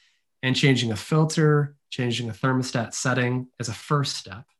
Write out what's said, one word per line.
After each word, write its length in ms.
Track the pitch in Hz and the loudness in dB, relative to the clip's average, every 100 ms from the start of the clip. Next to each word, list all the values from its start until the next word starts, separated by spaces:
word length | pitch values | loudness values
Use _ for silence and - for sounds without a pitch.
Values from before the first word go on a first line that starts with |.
| _ _ _ - | _ _ _ -6
and 140 | 127 127 | -2 2
changing 360 | 143 123 113 | 4 4 2
a 40 | 104 | -4
filter, 800 | - 156 156 165 151 147 143 _ _ | 0 2 2 4 4 4 0 _ _
changing 400 | - 123 117 117 | -4 -2 -2 -6
a 20 | |
thermostat 640 | 110 135 127 127 123 110 | -2 0 0 0 -4 -4
setting 540 | - 131 123 123 127 127 - | -4 -2 0 0 -2 -6 -8
as 80 | 117 | -8
a 60 | |
first 420 | 110 - 147 135 - | -8 -2 0 0 -6
step. 300 | - 107 - _ | -10 -16 -16 _